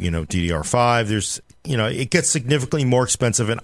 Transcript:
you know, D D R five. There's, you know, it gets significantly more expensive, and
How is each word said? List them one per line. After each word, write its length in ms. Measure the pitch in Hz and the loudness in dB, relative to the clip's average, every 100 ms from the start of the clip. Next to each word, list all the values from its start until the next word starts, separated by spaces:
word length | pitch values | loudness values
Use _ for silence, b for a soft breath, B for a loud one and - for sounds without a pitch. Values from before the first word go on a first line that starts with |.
you 80 | 87 | -4
know, 160 | 82 78 | -2 -2
D 220 | 92 85 | -2 0
D 40 | |
R 120 | 80 | -2
five. 440 | 76 123 120 120 107 | 0 2 4 2 0
There's, 320 | 107 - - - - | -2 -4 -8 -12 -14
you 140 | 160 127 | -4 -2
know, 80 | 110 | 0
it 240 | - 135 | -2 -2
gets 180 | 175 - | 0 0
significantly 560 | 160 120 147 127 156 127 | -2 0 0 0 0 2
more 180 | 127 | 4
expensive, 440 | 123 - 123 104 107 | 2 0 0 0 0
and 120 | 117 | -2